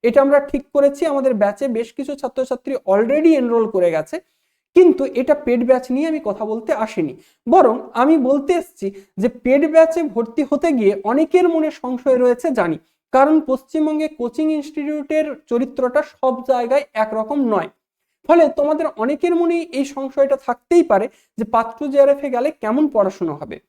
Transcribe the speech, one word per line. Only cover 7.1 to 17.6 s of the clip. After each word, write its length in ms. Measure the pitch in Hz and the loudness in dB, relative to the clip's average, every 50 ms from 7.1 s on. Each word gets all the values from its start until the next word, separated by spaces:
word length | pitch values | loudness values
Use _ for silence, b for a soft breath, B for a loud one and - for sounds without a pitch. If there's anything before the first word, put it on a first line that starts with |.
| - b b b b b _ 233 | -8 b b b b b _ 2
বরং 300 | 285 381 320 233 226 262 - - - | 4 4 4 4 2 -2 -8 -10 -2
আমি 240 | 226 254 294 330 | 0 2 2 2
বলতে 360 | 311 247 254 277 285 277 - 359 | 2 2 0 0 -2 0 -2 -2
এসেছি 380 | 339 320 - _ _ 196 196 196 B B B B | -2 -4 -8 _ _ -10 -10 -10 B B B B
যে 120 | - 196 247 | -4 -4 -4
পেড 420 | - - _ 247 262 285 311 302 | -4 -4 _ 2 2 2 2 4
ব্যাচে 320 | 302 320 320 320 320 349 330 | 4 4 4 4 2 -4 -4
ভর্তি 420 | 294 185 226 233 226 - - 285 269 | -4 -4 -4 -6 -4 -4 -4 -2 -2
হতে 200 | 294 277 - 330 | -2 -2 0 0
গিয়ে 300 | 294 240 214 196 208 196 - | 0 2 2 2 0 0 -2
অনেকের 460 | 208 240 285 320 320 - 359 349 349 | -2 0 0 0 2 2 2 2 2
মনে 220 | 330 320 311 302 | 0 0 -2 -2
সংশয় 460 | 311 - - 254 254 247 - 285 254 | -6 -8 -8 -8 -8 -4 0 0 2
রয়েছে 320 | 247 247 247 240 240 - 330 | 2 2 2 0 0 -2 -2
জানি, 260 | 269 220 180 170 156 156 _ _ _ _ _ _ | -2 0 -2 -2 -4 -8 _ _ _ _ _ _
কারণ 300 | - 262 269 302 311 311 | 2 4 4 6 4 2
পশ্চিমবঙ্গে 680 | 311 - 262 254 _ _ - 311 311 311 311 302 311 | 2 0 -4 -6 _ _ -4 -4 -2 -2 -2 -4 -4
কোচিং 440 | 302 311 - 240 233 233 - 311 311 | -6 -6 -6 -8 -6 -4 -4 -2 -2
ইনস্টিটিউটের 840 | 311 302 277 311 - 311 285 285 302 302 277 - 311 311 311 302 262 - _ | -2 -4 -6 -10 -10 -10 -8 -6 -6 -8 -6 -4 -2 -2 -2 -4 -8 -14 _
চরিত্রটা 560 | _ 240 240 262 262 277 - 254 247 247 294 294 - _ _ | _ -2 -2 -2 -4 -4 -4 -4 0 0 -2 -4 -4 _ _
সব 220 | - 262 254 247 247 | -2 -2 -2 -4 -4
জায়গায় 360 | - 262 247 240 233 262 285 285 _ _ | -4 -2 -2 0 0 0 0 -2 _ _
একরকম 520 | 220 220 214 220 220 220 220 294 285 269 | -4 -4 -2 -2 -6 -6 -4 -2 -2 0
নয়। 240 | 233 214 185 | 0 0 -2